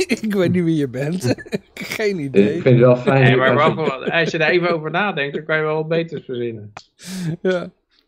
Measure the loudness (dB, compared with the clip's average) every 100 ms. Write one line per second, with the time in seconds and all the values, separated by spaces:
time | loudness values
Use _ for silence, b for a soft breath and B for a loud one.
0 | -4 -4 -2 0 2 2 0 0 -2 -4
1 | -4 -4 -4 -4 -4 -10 -10 -16 -10 -4
2 | -4 -4 -2 2 2 2 4 6 6 6
3 | 4 4 6 4 4 4 2 0 -2 -4
4 | -2 -2 0 0 2 2 2 -2 -4 -4
5 | -2 -2 -4 -6 -4 -2 -2 -2 -2 -2
6 | -4 -8 -10 -8 -6 -8 -14 -20 -20 _
7 | -14 -8 -6 -4 -2 -4 -6 -14 _ _